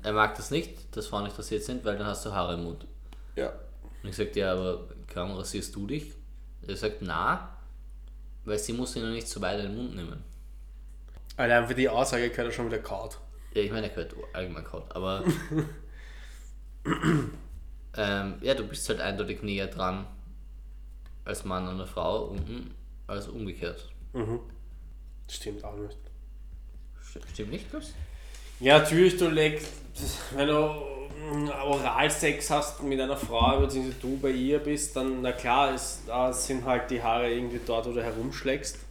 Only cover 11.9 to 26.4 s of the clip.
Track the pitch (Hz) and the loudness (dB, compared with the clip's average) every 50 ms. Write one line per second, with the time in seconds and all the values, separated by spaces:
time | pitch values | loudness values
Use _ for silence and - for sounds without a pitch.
11.9 | 110 120 131 - 131 120 120 120 - - 117 117 117 123 120 113 117 110 - - | 6 4 4 4 4 2 2 2 0 0 -2 -2 -2 -2 -2 -2 -2 -2 -4 -4
12.9 | 101 98 113 107 - - - - - - - - - 107 104 98 113 110 107 92 | -6 -6 -6 -8 -10 -12 -14 -14 -14 -14 -12 -2 2 2 2 2 2 0 -2 -2
13.9 | - 90 80 - - - - - - 90 92 90 87 82 76 - - 82 78 - | -2 -4 -6 -6 -6 -10 -10 -8 -6 -4 -4 -4 -6 -8 -8 -8 -8 -10 -8 -8
14.9 | - 90 95 95 95 95 - 170 156 - - - 156 156 151 - - - - - | -6 -2 -2 0 0 2 2 2 2 2 0 -2 0 0 0 -2 -4 -10 -12 -12
15.9 | - - - - - - - - - - - - - - - - - - - - | -12 -14 -14 -14 -14 -14 -14 -14 -14 -14 -14 -14 -14 -14 -14 -14 -14 -6 -2 -2
16.9 | 170 - 156 160 165 143 120 104 - - - - - - - - - - - - | 0 2 4 6 6 6 4 0 -4 -8 -10 -12 -12 -12 -12 -12 -14 -14 -14 -8
17.9 | - 110 104 101 101 98 98 98 90 - - 127 135 120 104 98 - - - - | -2 0 2 2 2 2 0 -2 -4 0 2 2 2 2 0 -4 -4 -4 -2 -2
18.9 | 107 - 73 98 101 101 98 107 101 - 110 101 98 98 98 95 - - 92 92 | 0 0 0 0 0 0 -2 -2 -4 -4 -2 -2 0 0 -2 -2 -2 -2 0 0
19.9 | 95 95 95 - - - - - - - - - - - - - - - - - | 0 -2 -4 -8 -10 -12 -12 -12 -12 -12 -14 -14 -14 -14 -14 -14 -14 -14 -14 -14
20.9 | - - - - - - - 104 95 - - 98 92 92 92 90 92 95 92 - | -14 -14 -14 -14 -14 -12 -8 -8 -8 -6 -4 -2 -2 -2 -2 -2 -4 -4 -6 -6
21.9 | - 90 82 85 101 110 - - 98 95 73 - 117 123 - - - - - - | -4 -2 0 0 0 0 -2 -4 -4 -4 -4 -4 -6 -8 -10 -10 -12 -14 -14 -14
22.9 | - - - - 101 101 101 - - 117 104 95 82 - 87 85 87 - - - | -14 -12 -10 -8 -6 -6 -6 -6 -8 -6 -6 -6 -6 -4 -4 -6 -6 -6 -10 -14
23.9 | - - - - - 123 107 110 120 120 - - - - - - - - - - | -14 -12 -12 -8 -6 -4 -2 -2 -2 -4 -6 -8 -12 -14 -14 -14 -14 -14 -14 -14
24.9 | - - - - - - - - - - - 107 104 104 - 104 104 104 104 101 | -14 -14 -14 -14 -14 -14 -12 -10 -10 -8 -8 -8 -8 -8 -8 -8 -8 -6 -8 -8
25.9 | - - - - - - - - - - | -8 -10 -14 -14 -14 -14 -14 -14 -14 -14